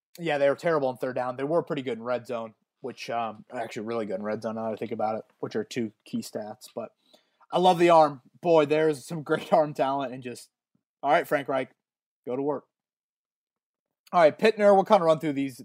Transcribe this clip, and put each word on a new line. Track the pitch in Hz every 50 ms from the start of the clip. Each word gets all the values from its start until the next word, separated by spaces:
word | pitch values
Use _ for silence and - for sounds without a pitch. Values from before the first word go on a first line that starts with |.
| _ _ _ -
yeah, | 170 160 147 139
they | 139 143
were | 135
terrible | - - 175 160 147 135 127
on | 123 -
third | 139 127 123
down. | 127 123 127 127
They | 127 139
were | 147 165 170
pretty | 160 - 165 143
good | 127 131 117 110
in | 113
red | 123 123 120 120
zone, | - 120 113 113 110 107 _ _ _ _ _
which, | - 123 113 - - -
um, | 117 117 117 110 107 107 - - 123
actually | 123 110 110 - 117 104
really | 113 117 117 110
good | 101 110 104
in |
red | 104 107 107 113
zone | 113 110 110
now | 113 113
that | 113
I | 110
think | - 120 107
about | 117 110 107 107 110
it, | 107 - _ _ -
which | 139 127 -
are | 110 104
two | - - 127 113 107 - _ _
key | - - 117
stats. | 110 - - 113 104 107 104 _ - - -
But | 117 110 - _ _ _ _ _ _ _ _ _ _ _ -
I | - 175
love | 180 185 180 165
the | 175 175
arm. | 170 160 156 143 143 127 _ _ _ -
Boy, | - 175 165 156 151
there's | 143 151 156 160 156 147 127 -
some | - 170 156
<laughs> | 139
great | - 156 151 - -
arm | 196 165 151 151
talent | 147 - 139 131 139 139 135 120
and | 123 135
just, | 123 123 117 - - _ _ _ _ _ _ _ _ _ _ -
all | - 139
right, | 156 175 135
Frank | - 156 143 135 -
Reich, | 139 135 131 - _ _ _ _ _ _ _ _ _ _ -
go | 123 123
to | 135
work. | 139 147 139 131 - _ _ _ _ _ _ _ _ _ _ _ _ _ _ _ _ _ _ _ _ _ _ _ _ _ _ _ _ -
All | 185 175
right, | 165 147 131
Pittner, | - 202 226 - 214 208 202 202
we'll | 190 185
kinda | - 220 190 170
run | 160 156 147
through | 165 151 139
these, | 139 139 135 123 -